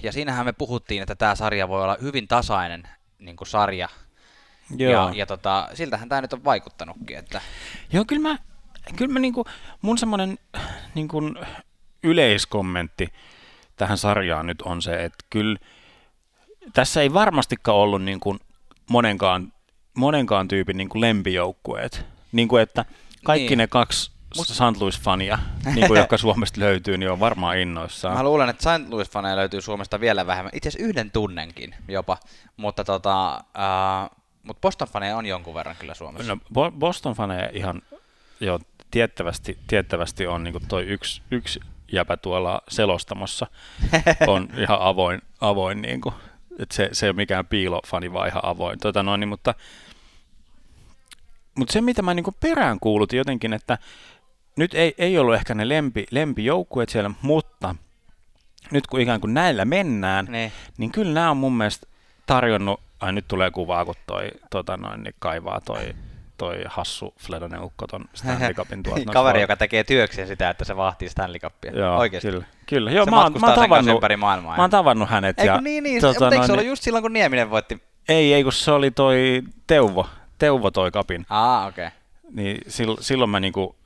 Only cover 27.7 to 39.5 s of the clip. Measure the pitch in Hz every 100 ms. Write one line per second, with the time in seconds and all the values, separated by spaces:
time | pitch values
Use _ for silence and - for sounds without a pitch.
27.7 | 82 85 - 92 98 135 151 127 117 156
28.7 | 165 123 113 98 104 98 95 98 98 101
29.7 | 101 98 104 113 101 90 92 92 - 151
30.7 | 147 226 170 107 110 104 82 78 80 60
31.7 | - - 95 92 92 - - - - 104
32.7 | 101 101 95 98 95 92 64 - - 98
33.7 | 95 95 95 98 _ _ _ - 107 190
34.7 | - 139 104 101 110 110 92 85 82 76
35.7 | 82 78 80 78 71 117 98 - 113 156
36.7 | 147 160 180 147 117 101 90 92 101 92
37.7 | 92 - - _ _ _ - 104 87 -
38.7 | _ - 120 113 - 85 - -